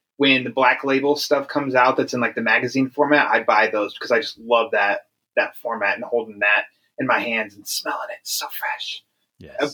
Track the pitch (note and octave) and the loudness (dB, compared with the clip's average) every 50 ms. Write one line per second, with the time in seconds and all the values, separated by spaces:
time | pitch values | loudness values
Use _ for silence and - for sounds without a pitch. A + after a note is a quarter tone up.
0 | _ _ _ - C#3 C3+ C3+ B2+ B2 A#2+ A#2+ C3 B2+ B2 C3 C3 - C3+ C3+ C3+ | _ _ _ 2 4 4 4 4 0 -2 0 2 2 2 2 2 0 0 0 2
1 | C3+ C#3+ C#3+ C#3+ - - D3 C#3 B2+ - - D3 C#3+ C3+ B2+ B2+ B2 C3 B2+ - | 2 2 0 0 0 0 0 0 0 -2 -4 -4 -2 0 2 4 4 4 4 2
2 | B2+ - - B2 A#2+ A2+ - A#2+ A2+ A2 A2 A#2+ B2 B2 - C3+ C3 C3 - C#3+ | 0 0 0 -2 -2 -2 -2 -2 0 0 2 2 0 0 0 0 0 0 0 0
3 | D3 C#3+ D3 D3 B2+ - A2 A2+ A2 - A2+ G#2+ A2 A2 G#2+ G#2+ G#2 G2+ - - | 2 4 4 4 4 2 0 0 2 2 4 4 4 2 2 -2 -2 -4 -6 -8
4 | - - A#2+ A2+ A2 - - - A2+ A#2 A#2+ A#2 A2+ A2 A2 G#2 G2+ G2+ G2+ - | -2 0 0 0 0 -2 -10 -8 -2 2 2 2 2 2 0 0 2 0 0 -2
5 | - _ _ _ _ _ - A#2 - - - - - A#2+ A2+ A2 G2+ G2+ F#2 G#2+ | -6 _ _ _ _ _ -2 -2 -2 -2 -2 -8 -8 -6 -4 -2 -2 -2 -2 -2
6 | A#2 - A#2+ A#2+ A2 A2 G#2 G2+ G#2 G#2 G#2 G#2 - - _ _ _ _ _ - | -4 -4 -2 -2 -4 -4 -6 -2 0 2 2 0 0 -4 _ _ _ _ _ -4
7 | C3 B2+ A#2 G#2+ - A#2+ A2+ A2+ G#2+ G2+ G2 G#2 - - - - - - - - | -2 0 0 0 0 -2 -4 -4 -4 -6 -10 -16 -12 -8 -8 -8 -6 -6 -6 -8
8 | - - - - - - - - - - - - - - - - - - - - | -8 -10 -12 -12 -10 -8 -8 -8 -8 -10 -10 -10 -8 -8 -8 -8 -10 -12 -12 -14
9 | _ _ _ _ _ _ _ - - D#2 - - C#3+ D3 | _ _ _ _ _ _ _ -20 -20 -12 -6 -4 -4 2